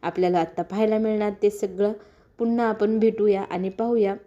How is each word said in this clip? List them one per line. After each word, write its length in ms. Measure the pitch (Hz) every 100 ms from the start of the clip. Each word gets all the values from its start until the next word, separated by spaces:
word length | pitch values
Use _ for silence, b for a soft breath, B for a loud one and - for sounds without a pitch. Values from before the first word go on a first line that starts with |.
आपल्याला 360 | - 170 180 180
आत्ता 240 | 165 -
पाहायला 340 | 175 196 220 220
मिळणार, 340 | 220 214 208 202
ते 60 | 208
सगळं 400 | 208 196 185 202 214 B B B _
पुन्हा 260 | 233 233 233
आपण 300 | 220 214 220
भेटूया 420 | 220 220 208 196
आणि 260 | 190 180 190
पाहूया. 440 | 190 233 233 196 202